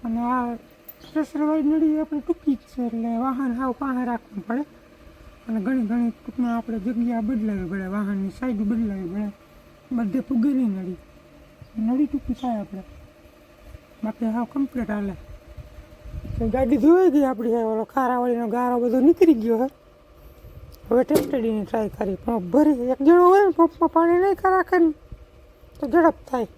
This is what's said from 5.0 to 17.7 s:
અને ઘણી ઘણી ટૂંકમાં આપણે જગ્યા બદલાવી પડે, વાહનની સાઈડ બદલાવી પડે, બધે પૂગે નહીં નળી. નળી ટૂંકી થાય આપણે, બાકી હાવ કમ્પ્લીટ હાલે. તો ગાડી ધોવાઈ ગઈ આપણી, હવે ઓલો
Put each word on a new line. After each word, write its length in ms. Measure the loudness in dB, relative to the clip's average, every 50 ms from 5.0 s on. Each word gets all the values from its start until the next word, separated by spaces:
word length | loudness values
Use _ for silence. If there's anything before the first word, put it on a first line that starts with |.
| -20 -20 -20 -20 -20 -20 -20 -18 -10 -6
અને 120 | -6 -4
ઘણી 260 | -2 -2 -2 -2 -2
ઘણી 240 | -2 -2 0 -2 -2
ટૂંકમાં 460 | -4 -6 -16 -12 -6 -4 -2 -2 -2
આપણે 220 | -4 -4 -6 -8 -6
જગ્યા 420 | -4 -4 -2 -2 -2 -2 -2 -2
બદલાવી 480 | -2 -2 -2 -2 -2 -2 -4 -4 -4 -4
પડે, 160 | -6 -6 -6
વાહનની 440 | -6 -4 -4 -4 -4 -4 -4 -4 -6 -6 -6
સાઈડ 200 | -6 -4 -4 -2
બદલાવી 480 | -2 -2 -2 -2 -2 -4 -4 -6 -8 -8
પડે, 220 | -6 -6 -6 -8 -10 -14 -20 _ -20 -20 -20 -20 -20 -20 _ -6
બધે 280 | -4 -4 -2 -2 -2 -4
પૂગે 280 | -4 -2 0 0 2 2
નહીં 220 | 2 2 0 0
નળી. 260 | -2 -4 -6 -8 -10 -10 -14 -20 -20 -20 -20 -20 -20 -20 -20 -20 -20 _ -20 -14 -6 -4
નળી 280 | -2 0 0 0 0
ટૂંકી 280 | -2 -2 -6 -6 -6 -8
થાય 240 | -4 -4 -4 -4 -4
આપણે, 240 | -6 -8 -12 -14 -14 -16 -20 -20 -20 -20 _ _ _ -20 _ _ -20 _ -20 _ -20 -20 -20 -20 -20 -20 -14 -8 -8
બાકી 220 | -8 -6 -4 -4
હાવ 200 | -4 -2 -2 -4 -4
કમ્પ્લીટ 380 | -2 -4 -4 -2 -2 -6 -4 -4
હાલે. 240 | -4 -4 -4 -6 -8 -10 -14 -18 -20 -20 -20 -20 -18 -18 -18 -18 -20 -20 -20 -20 -20 -20 -20 -14 -14 -12 -10 -8 -6 -4
તો 100 | -2 -2
ગાડી 280 | 0 0 2 2 2
ધોવાઈ 340 | 4 6 6 6 6 6 4
ગઈ 140 | 4 4 2
આપણી, 280 | 2 0 -2 -2 0
હવે 100 | 0 0
ઓલો 220 | 0 0